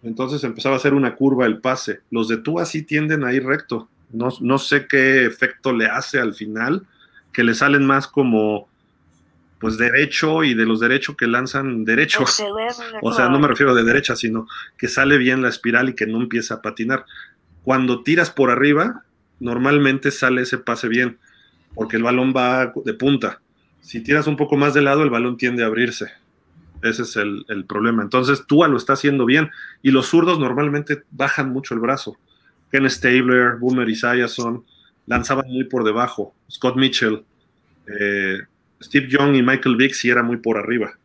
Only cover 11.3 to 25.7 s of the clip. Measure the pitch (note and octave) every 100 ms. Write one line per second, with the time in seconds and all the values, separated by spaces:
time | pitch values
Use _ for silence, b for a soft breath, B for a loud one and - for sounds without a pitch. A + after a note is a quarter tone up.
11.3 | A#2+ B2+ C#3 C3+ A#2 A2 A#2 D3+ G#3 B3+
12.3 | - G#3 G#3 A3+ A#3+ - - A#2 B2+ B2
13.3 | C#3 D3 A#2 C#3+ B2 A2+ C3 - A#2 A#2
14.3 | A2+ A2+ B B _ B2 - C#3 C#3+ B2+
15.3 | C3 B2 - A#2 A#2 B2+ A#2 A2 A2+ A#2+
16.3 | A#2 A2+ A2 G#2+ G#2+ A2+ C3+ - B B
17.3 | B _ _ - C3 B2+ A#2+ B2+ E3 E3
18.3 | - B2+ B2 C#3+ D3 G3+ A#3+ _ _ _
19.3 | _ A#2+ A#2+ C3 D3 C#3 C3+ C#3 - B2+
20.3 | B2+ B2 - - A#2 A#2 A#2+ B2 A2+ b
21.3 | b b b b - G#2+ A2+ A#2 B2 C3
22.3 | C3 B2 C3 B2 - - G#2+ C3 C#3 G#2
23.3 | - _ _ _ _ - A#2 A2+ D3+ D3+
24.3 | C#3+ D3 C#3+ C#3+ C3+ C#3 C#3+ D3+ A#2 B2
25.3 | A#2+ B2+ B2 A2+